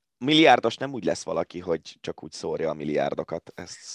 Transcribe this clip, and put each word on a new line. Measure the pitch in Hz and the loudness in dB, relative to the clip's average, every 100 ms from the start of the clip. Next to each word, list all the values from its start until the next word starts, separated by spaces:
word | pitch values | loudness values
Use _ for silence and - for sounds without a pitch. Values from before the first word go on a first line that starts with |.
| _ - | _ -8
Milliárdos | 123 156 156 123 117 - | 2 6 8 8 4 -2
nem | 135 | -8
úgy | 135 | -4
lesz | 85 80 | -4 -4
valaki, | - 82 85 87 | -4 -4 -4 -6
hogy | 90 82 - - | -4 -4 -4 -16
csak | - 85 | -12 -12
úgy | 80 | -14
szórja | - 82 78 80 | -10 -6 -4 -4
a | |
milliárdokat. | 78 76 73 71 71 80 82 - - | -4 -4 -2 -2 -2 -6 -8 -10 -18
Ez | 87 - - | -16 -16 -18